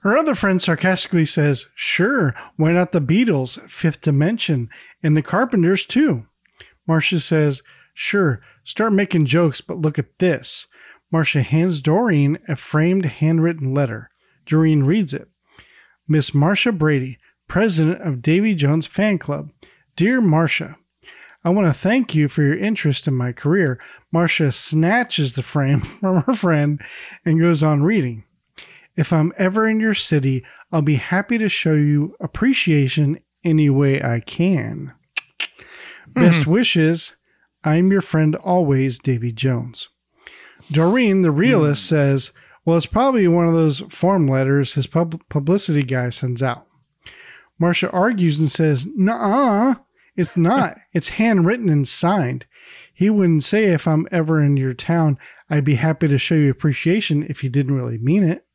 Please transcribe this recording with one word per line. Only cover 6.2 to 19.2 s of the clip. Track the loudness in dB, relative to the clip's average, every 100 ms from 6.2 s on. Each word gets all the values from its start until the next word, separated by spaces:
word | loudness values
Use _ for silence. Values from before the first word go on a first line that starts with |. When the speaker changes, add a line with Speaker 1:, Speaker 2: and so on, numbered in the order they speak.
| -6 _ _ _ -20 _ 0
Speaker 1:
Marcia | 0 0 -4
says, | 0 0 0 -2 _ -20 _
"Sure, | -10 -4 0 0 -2 _ _
start | -12 -4 0
making | 2 2 0
jokes, | 2 2 2 -2
but | -10 -4
look | -4 -4
at | -8 _
this." | 0 0 -6 -10 -10 _ -20 -20 _
Marcia | -2 0 0
hands | 0 0 0 0
Doreen | 0 0 2 2 2 -2 -6
a |
framed | -10 -4 0 2 0
handwritten | -2 -2 0 2 0 -2 -4
letter. | -2 -2 -6 -14 _ _ _
Doreen | -2 2 2 2
reads | 2 0 -2
it. | -6 -12 _ _ _ _ _ _ _ -2
"Miss | 0 2
Marcia | 0 2 0 -2
Brady, | 0 0 0 -4 -12 _ _ -6
president | -2 0 2 0 0
of | -6 -4
Davy | 0 0 0
Jones | 0 0 0 -2
Fan | -2 0
Club. | -2